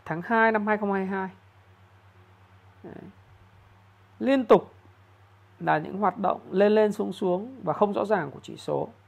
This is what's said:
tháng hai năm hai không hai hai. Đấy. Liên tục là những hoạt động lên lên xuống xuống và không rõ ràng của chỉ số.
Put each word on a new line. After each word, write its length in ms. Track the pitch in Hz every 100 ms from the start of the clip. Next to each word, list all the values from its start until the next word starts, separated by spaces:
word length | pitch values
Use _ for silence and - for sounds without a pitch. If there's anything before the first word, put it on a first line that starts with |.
| -
tháng 160 | 160 175
hai 260 | 233 226
năm 160 | 214 208
hai 100 | 208
không 160 | 208
hai 120 | 196 190
hai. 240 | 196 185 - _ _ _ _ _ _ _ _ - _ _ - - -
Đấy. 200 | - - - - _ - - _ - _ _ _ _ -
Liên 260 | 220 269 233
tục 280 | 202 - - - _ _ _ _ _ _ -
là 180 | 165 156
những 200 | 160 185
hoạt 200 | 202 202
động 220 | 190 - -
lên 200 | 185 208
lên 200 | 214 214
xuống 220 | 202 202
xuống 420 | 180 190 180 226 262
và 100 | 175
không 200 | 147 208
rõ 120 | 208 208
ràng 260 | 208 143
của 80 | -
chỉ 140 | - 110
số. 320 | - 143 147 -